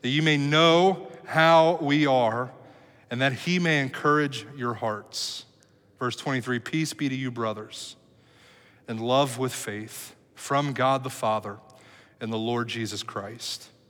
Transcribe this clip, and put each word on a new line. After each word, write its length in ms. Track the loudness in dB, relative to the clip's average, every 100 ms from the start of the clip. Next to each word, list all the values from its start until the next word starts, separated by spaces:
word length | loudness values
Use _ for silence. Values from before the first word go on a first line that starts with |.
that 60 | 0
you 140 | 2
may 140 | 2 2
know 720 | 4 6 6 8 6 2 -6 -16
how 540 | -4 4 8 8 6 4
we 260 | 2 2 4
are 440 | 4 2 0 -6 -10 -20 -20 -20 _ _
and 100 | -2
that 120 | 0
he 260 | 0 -2 0
may 220 | 2 2
encourage 640 | 0 0 2 2 2 -4 -12 -6
your 180 | -6
hearts. 720 | -2 -4 -4 -8 -8 -8 -10 -16 _ _ _ _ _
Verse 180 | -6 -4
twenty-three, 440 | -4 -4 -2 -4
"Peace 340 | -2 -2 -2
be 140 | -4 -4
to 60 |
you, 160 | -4 -6
brothers, 680 | -4 -6 -6 -12 -14 -16 -18 _ _ _ _ -20 -20 _ _ -10
and 140 | -6
love 380 | 2 2 2 0
with 140 | -4
faith 600 | -4 -8 -10 -10 -14 -18 -20 _
from 380 | -18 -2 -2 0
God 300 | 0 2 2
the 60 | -2
Father 480 | -4 -2 -2 -4 -14 -20 -20 -20 -20 _ _
and 120 | -6
the 60 | -4
Lord 300 | -2 -2 -2
Jesus 340 | -6 -6 -8
Christ. 680 | -10 -10 -12 -12 -10 -10 -14 _ _